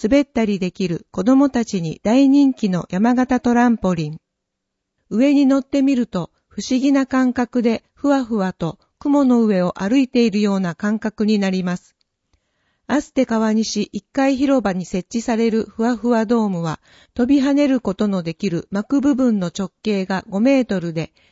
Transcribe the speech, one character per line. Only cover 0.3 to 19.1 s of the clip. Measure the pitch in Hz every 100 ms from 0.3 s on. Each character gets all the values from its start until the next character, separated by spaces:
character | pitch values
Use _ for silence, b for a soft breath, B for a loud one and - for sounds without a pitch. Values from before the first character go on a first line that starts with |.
| 233
り | 220 196
で | 180
き | - 185
る | 165 -
子 | -
ど | 196 269
も | 285
た | 247
ち | 220 196
に | 160 -
大 | 202 254 277
人 | 285 269
気 | 254 202
の | 175 -
山 | 185 233
形 | 247 254 254
ト | 247
ラ | 240 240
ン | 220
ポ | 185
リ | 170 151
ン。 | 156 _ _ _ _ _ _ _ _ _
上 | 214 277
に | 285 269
乗 | 269
っ |
て | - 285
み | 269 254
る | 226
と | 180 160 _ _
不 | - -
思 | 247
議 | 269
な | 277 262
感 | 262 254
覚 | 247 247 247
で | 226 226 -
ふ | _ 285
わ | 277 226
ふ | 220
わ | 185
と | - 165 - _ _
雲 | 294 285
の | 262 240
上 | 220 185
を | 180 -
歩 | 196 269
い | 254
て | 247 233
い |
る | 202
よ | 208 196
う |
な | 180
感 | 160 208 214
覚 | 214 -
に | 214 214
な | 190
り | 185
ま | 180 180
す。 | - _ _ _ _ _ _ _ _ _ -
ア | 294
ス | -
テ | -
川 | 247 226 220
西 | 214 214 208 -
一 | 208 -
階 | - 269 254
広 | 277 269
場 | 202
に | 185
設 | 175 185 -
置 | 233
さ | 240 226
れ | 226
る | 220
ふ | - -
わ | 226 233
ふ | 240
わ | 226 220
ド | 233
ー | 214
ム | 175
は、 | 165 151 b b b
飛 | - 247
び | 277
跳 | 269
ね | 277 294
る | 262
こ | 208
と | 185 214
の | 190
で | 165
き | - 202
る | 170 -
幕 | 196 214 277
部 | 277